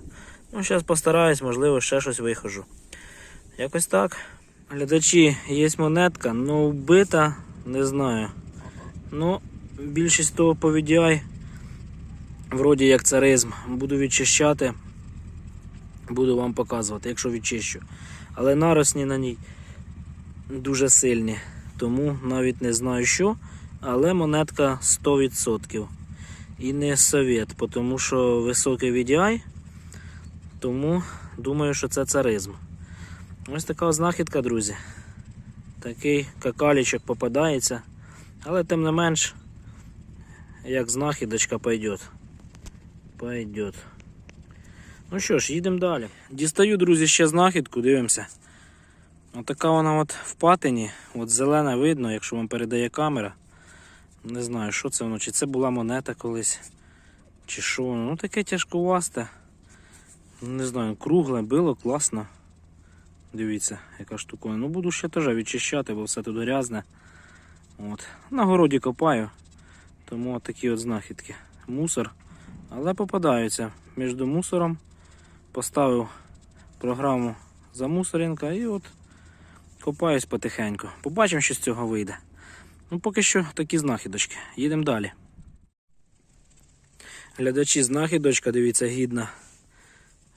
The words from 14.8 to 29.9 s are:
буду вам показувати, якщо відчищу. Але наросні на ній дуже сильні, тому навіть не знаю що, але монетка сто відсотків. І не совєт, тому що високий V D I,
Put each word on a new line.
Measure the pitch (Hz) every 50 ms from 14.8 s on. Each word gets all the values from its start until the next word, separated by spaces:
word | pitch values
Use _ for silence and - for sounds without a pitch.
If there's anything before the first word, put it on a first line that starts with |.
| - - - - - - - - - - - - - - - - - - - - - - - - - -
буду | 120 123 131 127 123 120
вам | 123 123 113
показувати, | 117 120 - 123 117 110 104 107 104 - 120
якщо | 120 - - 127
відчищу. | 117 117 104 - 123 113 104 - - 92 - - - - - - - - - - -
Але | - 120 135 139
наросні | 151 160 165 165 156 147 - - 143 139
на | 135 135 135
ній | 131 127 120 113 - - - - - - - - - - - - - - - - - - - - - -
дуже | 135 131 127 139 135 127 139 135
сильні, | - - - 127 120 117 110 113 110 104 - - - - - - - -
тому | 120 117 120 131 143 147 143 131 131
навіть | 127 127 131 127 127 123 123
не | 127 120 117
знаю | 110 123 127 127 123 123
що, | - - - 180 202 220 - - - - - - - - -
але | - 135 123 127 143 170 185
монетка | 180 165 151 151 151 156 151 - - 147 135 131 131
сто | - - - - - - 143 139
відсотків. | 135 127 - - - 123 110 104 - - - 110 104 - - - - - - - - - - - - - - -
І | 127 131 139
не | 143 143 147 143 131
совєт, | - - - 143 139 127 123 113 107 - - - 120 110
тому | - 123 120 123 131 131
що | - - 135 127 127 123 120 120
високий | 117 120 123 - - 139 131 120 135 127
V | 120 127 123 120
D | 139 160
I, | 185 208 226 233 - - - - - - - - - -